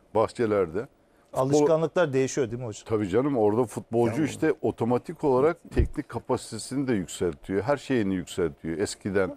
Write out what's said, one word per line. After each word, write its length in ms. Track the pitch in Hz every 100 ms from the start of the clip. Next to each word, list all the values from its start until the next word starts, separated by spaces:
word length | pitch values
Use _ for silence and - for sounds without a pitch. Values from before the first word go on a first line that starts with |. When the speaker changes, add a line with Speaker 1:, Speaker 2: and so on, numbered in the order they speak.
| _
Speaker 1:
bahçelerde. 720 | 107 107 - 110 104 85 90 131 _ _ _ _
Futbol 80 | - 135
Speaker 2:
Alışkanlıklar 640 | 147 147 160 160 185 165
değişiyor, 380 | 131 131 - 117
değil 120 | 120
mi 40 | 120
hocam? 160 | 101 -
Speaker 1:
Tabii 200 | 107 101
canım, 280 | 104 143 131
orada 260 | 104 110
futbolcu 560 | 120 - - 117 120 123
Speaker 3:
Ya. 60 | 143
Speaker 1:
işte 280 | 107 156 -
otomatik 640 | 117 - 117 123 - 160
olarak 320 | 147 127 151 170 -
teknik 340 | - - - -
kapasitesini 800 | 117 - 117 - 110 - 131 131
de 40 |
yükseltiyor. 680 | 107 82 - 90 - - 95
Her 140 | 110 143
şeyini 380 | - 127 98
yükseltiyor. 640 | 95 78 - 82 71 80 80
Eskiden 580 | 101 - 110 95 95